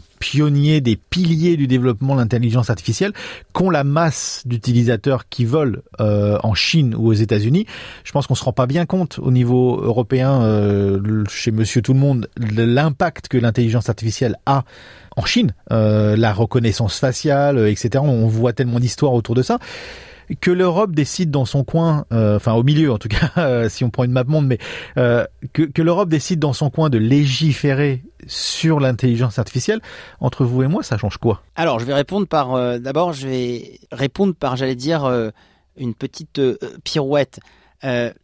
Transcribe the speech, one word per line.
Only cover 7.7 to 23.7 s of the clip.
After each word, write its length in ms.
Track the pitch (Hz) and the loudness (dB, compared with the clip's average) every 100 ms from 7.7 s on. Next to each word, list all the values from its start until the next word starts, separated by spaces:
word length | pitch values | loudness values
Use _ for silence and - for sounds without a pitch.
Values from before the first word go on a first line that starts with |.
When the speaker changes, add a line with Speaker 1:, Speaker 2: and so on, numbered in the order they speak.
| - - - | -8 -18 -18
Speaker 1:
Je 80 | - | -6
pense 140 | 143 - | -4 -2
qu'on 80 | |
se 80 | 127 | -2
rend 80 | 131 | -2
pas 140 | 127 127 | 0 0
bien 180 | 151 | 0
compte 360 | 170 185 170 - | 0 -2 -4 -4
au 100 | - | 0
niveau 500 | 127 120 127 127 - | 2 4 2 2 0
européen, 640 | 101 113 117 131 131 135 | 0 -2 0 0 2 2
euh, 800 | 110 107 104 101 101 98 104 107 104 | 2 2 2 2 0 0 -2 -2 -4
chez 220 | - - | -4 -2
Monsieur 300 | 110 107 123 | 0 0 0
Tout 100 | 110 | 0
le 80 | 131 | 2
Monde, 280 | 143 127 - - | 2 0 -4 -6
de 280 | 113 107 | -4 0
l'impact 640 | 117 123 156 135 175 - - | 2 2 2 0 -4 -4 -4
que 100 | 127 | 0
l'intelligence 500 | 117 110 113 117 110 | 0 2 0 0 -2
artificielle 460 | 113 110 - 120 101 | -4 -4 -2 -4 -2
a 200 | - 139 - - - - - - | -2 -2 -2 -10 -20 -20 -12 -6
en 80 | |
Chine, 300 | - 240 202 - - | -2 0 0 -2 -4
euh, 460 | 113 107 107 107 107 | 0 2 4 2 2
la 160 | 113 | 2
reconnaissance 640 | 98 113 131 113 98 113 - | 2 0 0 0 0 -2 -2
faciale, 580 | 135 - 151 139 143 135 | -2 -2 0 2 2 2
euh, 140 | 107 | 2
et 60 | 101 | 2
cetera. 260 | 117 135 | -2 0
On 240 | 147 120 113 | 2 2 2
voit 260 | 113 120 | 2 0
tellement 280 | 117 123 120 | 0 -2 0
d'histoires 320 | 123 - 147 | -2 0 0
autour 240 | 123 113 120 | 2 0 0
de 60 | |
ça. 180 | 127 240 - - - - - - - 151 | 0 -2 -4 -16 -16 -18 -20 -18 -12 -4
Que 100 | - | 0
l'Europe 420 | 180 185 170 214 | 2 2 2 0
décide 380 | 151 139 - 170 | 0 -2 -2 -2
dans 160 | 139 127 | 0 0
son 180 | 143 | 0
coin, 400 | 127 165 165 151 - | 0 0 2 0 0
euh, 240 | 113 104 104 | 0 2 2
enfin 160 | - | 2
au 100 | 113 | 2
milieu 300 | 131 151 156 | 4 4 2
en 60 | 110 | 0
tout 100 | 110 | -2
cas, 220 | - 160 | -2 0
<laughs> 40 | - | 0
euh, 320 | 151 123 113 | 0 2 0